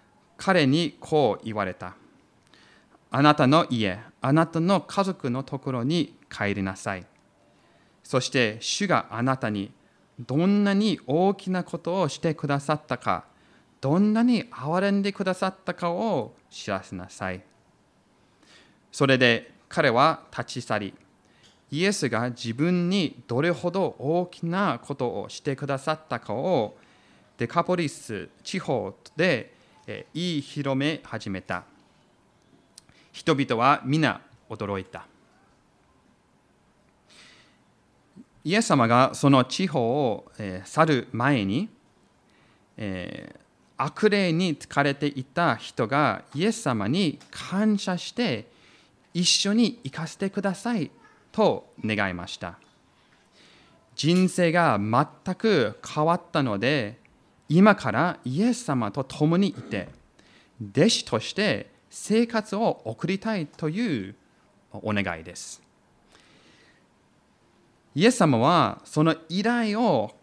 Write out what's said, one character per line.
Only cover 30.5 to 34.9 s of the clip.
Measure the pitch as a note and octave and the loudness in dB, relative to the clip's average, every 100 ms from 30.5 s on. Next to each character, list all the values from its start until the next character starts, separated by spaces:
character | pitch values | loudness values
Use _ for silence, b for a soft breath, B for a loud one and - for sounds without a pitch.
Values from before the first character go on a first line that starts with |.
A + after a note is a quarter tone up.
| D3 C#3 C3 | -6 -4 -2
め | C#3+ D3 | -2 -4
始 | - A2 G#2 | -8 -10 -8
め | F#2 | -8
た。 | - F2+ - _ _ _ _ _ _ _ _ _ _ - - b b | -6 -8 -10 _ _ _ _ _ _ _ _ _ _ -20 -20 b b
人 | - - C#3 | -4 0 0
々 | C3 A2+ | 0 2
は | C3 D3 | 4 2
皆 | B2+ D#3 C3+ - - _ _ | 0 0 0 -2 -10 _ _
驚 | A2 G#2 G2 | -10 -6 -6
い | |
た。 | F#2+ | -8